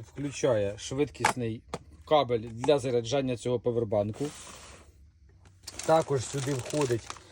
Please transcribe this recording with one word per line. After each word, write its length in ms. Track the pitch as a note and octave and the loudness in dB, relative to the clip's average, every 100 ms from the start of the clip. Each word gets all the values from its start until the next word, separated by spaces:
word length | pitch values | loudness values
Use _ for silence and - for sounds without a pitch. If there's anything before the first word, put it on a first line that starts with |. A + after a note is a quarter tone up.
| A2+ | -14
включає 680 | - C#3+ - C#3+ A2 G2+ G#2+ | -8 -8 0 2 2 2 -2
швидкісний 840 | - C3 D3 - A#2 C3 A#2 A2+ - - - - | -4 -2 -2 0 -2 0 -4 -6 -10 -14 -14 -12
кабель 360 | - D3+ B2+ A#2 | 2 4 4 0
для 380 | A#2 A2+ C3 C#3+ | -2 0 4 4
заряджання 580 | B2+ A#2+ A2+ C#3 C3 B2 | 4 0 2 0 0 -2
цього 240 | B2 A#2+ | -2 0
павербанку. 640 | B2+ A#2 G#2+ G#2 G#2 G#2+ C#3+ - - - - - - - - _ - - - - - - - | 0 0 2 2 0 -2 -6 -6 -16 -18 -18 -20 -20 -20 -20 _ -20 -20 -20 -20 -18 -4 2
Також 380 | D#3+ D3+ C#3 | 4 4 -2
сюди 280 | - C#3 C3 | -2 -4 -4
входить 540 | C3 - D3+ C3+ A#2 - - - | -4 -2 0 0 0 -4 -16 -20